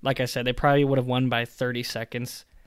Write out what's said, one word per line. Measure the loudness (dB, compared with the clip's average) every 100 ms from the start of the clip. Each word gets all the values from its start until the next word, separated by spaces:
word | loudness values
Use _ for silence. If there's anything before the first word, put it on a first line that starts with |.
like | -4 -2
I |
said, | -2 -2 -2
they |
probably | 2 4 4 4
would | 2
have | 2
won | 0 2
by | 0
thirty | -2 -4 -4 -2
seconds | -6 -6 -6 -8 -8 -12 -18 -20